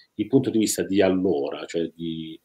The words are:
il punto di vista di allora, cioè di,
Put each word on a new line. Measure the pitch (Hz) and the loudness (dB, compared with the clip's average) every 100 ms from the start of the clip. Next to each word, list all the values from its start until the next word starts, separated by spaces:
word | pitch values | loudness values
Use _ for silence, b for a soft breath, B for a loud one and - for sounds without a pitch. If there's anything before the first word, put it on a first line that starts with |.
| b | b
il | - 104 | -6 2
punto | 135 117 | 2 2
di | 110 | 0
vista | 104 - | 0 0
di | 87 98 | 0 2
allora, | 95 92 92 73 71 73 | 4 4 2 0 -2 -6
cioè | - 85 82 | -6 -4 -4
di, | 82 82 80 80 80 | -6 -8 -8 -10 -14